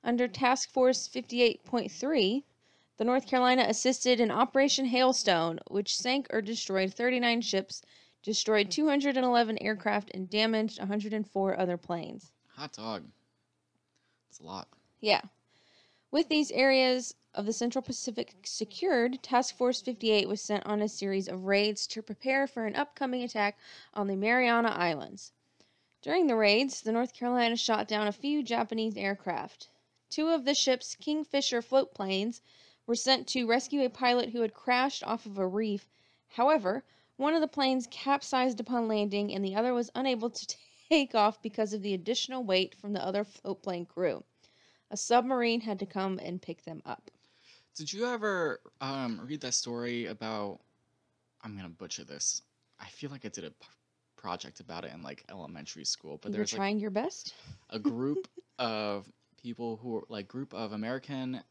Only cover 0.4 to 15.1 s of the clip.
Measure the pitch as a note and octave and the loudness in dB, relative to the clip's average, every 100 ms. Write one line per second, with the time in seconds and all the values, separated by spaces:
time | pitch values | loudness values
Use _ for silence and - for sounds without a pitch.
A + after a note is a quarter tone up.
0.4 | C4 C4 - C4+ B3+ B3+ - B3+ A#3 A#3+ | 2 4 0 4 4 4 -2 -8 -4 4
1.4 | A#3+ - - A#3+ G3+ - C4 D#4 F#3+ B3+ | 4 4 -4 -4 -4 -6 0 4 4 2
2.4 | - _ _ _ _ - A3+ C4 - B3+ | -4 _ _ _ _ -4 0 0 2 4
3.4 | B3 B3+ G#3 A3 B3+ B3+ B3 A#3+ A3+ G3+ | 6 6 4 4 2 2 4 4 4 4
4.4 | B3+ C4+ C#4 C4+ C4 B3 B3+ C4 G#3 F3 | 2 4 4 2 2 4 4 4 4 4
5.4 | E3 E3 - G3+ G3+ - B3 C4+ - A3+ | 2 -2 -4 -4 -2 -2 0 -2 0 -4
6.4 | G3+ A#3 - F#3+ F#3+ - B3 B3+ A#3+ A#3 | -2 -6 -2 0 0 0 0 2 2 2
7.4 | A3+ F#3+ - - _ - _ _ - A3 | 0 -2 -2 -14 _ -20 _ _ -4 -2
8.4 | - G#3+ G3 F3+ D4+ C#4+ C#4 C4 B3+ A#3+ | 2 2 2 2 2 4 2 2 4 4
9.4 | A3+ A3 G3+ G#3+ G#3 G#3 G3+ F#3+ F#3 G#3 | 4 0 -2 -2 0 -2 -4 -10 -4 0
10.4 | A3 A3 A3 - G3 G#3 G#3 G#3+ G#3 G3 | 2 2 0 -4 -4 -4 -2 -4 -4 -2
11.4 | G3 - F#3 F3 - E3+ D#3+ - - _ | 0 0 -2 -2 -4 -6 -6 -14 -18 _
12.4 | _ - D3 - A2+ G2+ D2 _ _ _ | _ -14 -12 -10 -8 -8 -10 _ _ _
13.4 | _ _ _ _ _ _ _ _ _ - | _ _ _ _ _ _ _ _ _ -20
14.4 | D#2 F#2+ - _ _ _ G#3+ | -12 -10 -12 _ _ _ 0